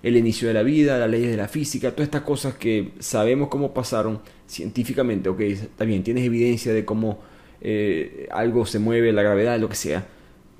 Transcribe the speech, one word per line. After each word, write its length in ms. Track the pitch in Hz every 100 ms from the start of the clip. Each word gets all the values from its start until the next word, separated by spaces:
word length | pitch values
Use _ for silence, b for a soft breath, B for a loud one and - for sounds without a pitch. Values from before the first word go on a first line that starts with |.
el 140 | 117 120
inicio 320 | 113 110 117
de 60 |
la 100 | 110
vida, 340 | 117 151 147 131
las 120 | 113
leyes 220 | 117 120
de 60 | 110
la 100 | 101
física, 440 | 156 143 - 127
todas 160 | 113 147
estas 140 | 147
cosas 320 | 147 139 139 123
que 360 | 117 110 98 -
sabemos 500 | - 117 107 135 143
cómo 240 | 143 139
pasaron 480 | 131 117 117 110 107 B B -
científicamente. 800 | - 87 123 117 123 127 101 95
Ok, 120 | 92
está 440 | 104 101 107 - 110
bien, 180 | 98
tienes 200 | 95 120
evidencia 500 | 123 117 120 117 123
de 120 | 110 104
cómo, 340 | 110 110 101 B B B B
eh, 640 | - 107 104 80 73 67 65
algo 340 | - 117 117 110
se 140 | 107
mueve, 320 | 110 117 117
la 120 | 104
gravedad, 360 | 104 98 113 120
lo 80 | 110
que 80 | 101
sea. 320 | - 80 - B B B -